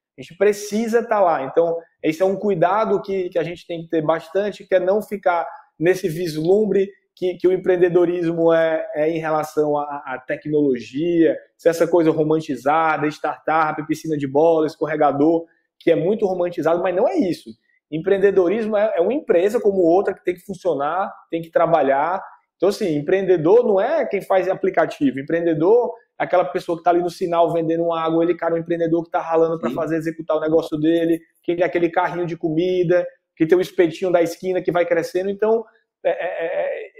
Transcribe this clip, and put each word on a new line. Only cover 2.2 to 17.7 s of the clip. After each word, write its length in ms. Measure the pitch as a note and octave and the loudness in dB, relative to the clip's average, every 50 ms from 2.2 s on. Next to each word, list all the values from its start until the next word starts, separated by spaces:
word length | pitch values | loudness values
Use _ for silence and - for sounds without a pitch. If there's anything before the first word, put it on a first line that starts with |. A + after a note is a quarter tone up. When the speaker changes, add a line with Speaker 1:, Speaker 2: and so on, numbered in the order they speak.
| F#3+ | 0
Speaker 1:
é 20 | |
um 120 | F#3+ G3 | 0 0
cuidado 680 | F#3+ - G#3 G3 E3 E3+ F3 F#3+ G#3+ A3 G3+ G3+ F#3+ F#3+ | 0 -2 -2 0 2 2 2 2 2 0 0 0 -2 -2
que, 260 | - G3 F#3+ F#3 F3+ | -4 -4 -4 -4 -4
que 80 | - E3+ | -4 -4
a 40 | D#3+ | -4
gente 240 | E3 F3 E3+ - | -4 -6 -12 -12
tem 160 | - F3 E3 E3 | -10 -10 -10 -8
que 60 | E3 | -4
ter 120 | - E3 | -2 -2
bastante, 640 | D3+ D3+ D#3+ E3 E3 - - F#3+ G3+ G#3 - - G3 | 0 0 -2 -2 -4 -4 -4 -4 -2 -4 -6 -8 -4
que 100 | - F#3+ | 0 0
é 40 | F#3 | 0
não 240 | F3+ F#3 G3 G#3+ G3+ | 2 2 0 0 -2
ficar 420 | - G#3+ G3 - F#3 F3 E3+ D#3+ - - - - _ _ | -6 -8 -4 -2 0 0 0 -2 -6 -10 -18 -20 _ _
nesse 320 | - D#3 F3 F#3 F#3 - F3+ | -2 0 0 0 0 -2 -6
vislumbre 800 | D3+ E3 F#3 E3 D3 D#3 D#3 E3+ F#3+ G#3 A3 G3+ F#3+ G3 F#3+ G3+ - _ _ _ _ | -4 -4 -6 -6 -4 -2 0 2 2 2 2 2 0 0 0 -2 -6 _ _ _ _
que, 180 | - F3+ F#3 F3+ | -6 -6 -6 -4
que 140 | F3 - F#3 | 0 0 0
o 40 | F#3 | 0
empreendedorismo 1000 | F3+ F#3 F3+ F#3 F3 F3+ F3+ E3+ F3+ F3 E3+ F3 F3+ E3+ E3 E3+ E3+ E3 E3 E3 | 0 0 0 2 2 2 4 4 4 2 2 0 -2 -2 -2 0 2 2 4 4
é, 340 | E3 E3 E3 D#3+ D#3+ D#3+ - - | 4 2 2 0 -2 -4 -6 -4
é 160 | D3+ D3+ F#3 | -2 -2 -2
em 80 | G3+ D#3+ | -2 -2
relação 580 | D#3+ D#3 D#3 D#3 D3+ D3+ - D#3 D3+ D3+ D3 | -2 -2 -2 -2 -4 -4 -2 -2 0 0 0
à, 260 | D3 D3 D3 C#3+ C#3+ C#3+ | -2 -4 -6 -10 -12 -12
à 120 | C3+ C3 B2+ - | -12 -12 -12 -8
tecnologia, 1120 | - D3+ C#3+ - D3+ D3+ D3 D3 C#3 B2+ A#2 - B2 B2+ C#3 D#3+ F3 E3+ E3 E3 D3 B2+ - - _ _ _ | -8 -10 -8 -6 -2 0 2 2 2 0 -2 -4 -8 -6 -4 -2 0 2 4 4 4 2 -2 -6 _ _ _
se 100 | - E3+ | 0 0
essa 200 | E3 E3 E3+ D#3+ | 2 2 0 2
coisa 240 | E3+ F3 E3 D#3+ D3+ | 2 2 4 4 2
romantizada, 960 | E3 D3+ D#3 D#3 D#3+ D#3 - C3+ A#2+ B2 C#3 D3+ D#3+ E3 D#3+ D#3 D3 D3 D3+ | 2 0 0 0 -2 -2 -4 -8 -4 -2 0 0 2 2 0 0 0 -2 -4
startup, 760 | D3+ - - D3+ C#3+ - - - D#3 D#3+ D#3+ D#3 D3+ D#3 D3 D3+ | -4 -4 -6 -8 -8 -6 -4 -2 0 0 0 0 -2 -4 -4 -6
piscina 280 | D#3 D3+ - D#3+ D#3 | -6 -6 -4 -6 -4
de 120 | C#3+ C#3 C3+ | -4 -4 -2
bola, 400 | C3 C#3+ D#3+ E3+ E3 D#3 D#3 D3 | 2 2 4 4 4 2 0 -2
escorregador, 800 | - - D#3+ D3+ D#3 D#3 D3+ C#3+ C#3 C#3 C#3+ D#3+ E3+ E3 E3 - _ _ _ _ _ _ | -2 -4 -6 -4 0 0 2 2 2 2 2 2 2 2 -2 -6 _ _ _ _ _ _
que 100 | - E3+ | 0 2
é 60 | E3 | 2
muito 300 | D3+ D3+ F3+ A3 G#3 G#3+ | 2 2 0 0 0 0
romantizado, 540 | F#3 F#3 F3 F3 F3 E3+ F#3 C#3+ D#3+ E3+ F3 | -2 -2 -2 -4 -4 -4 -2 0 0 0 0
mas 140 | F3+ F#3+ F3 | 0 -2 0
não 140 | F3+ A3+ E4 | 0 0 0
é 80 | G4 | 0
isso. 340 | E4+ G#3+ F3+ D3+ - - A2+ A2 _ _ _ | 0 -2 -2 -2 -6 -8 -18 -20 _ _ _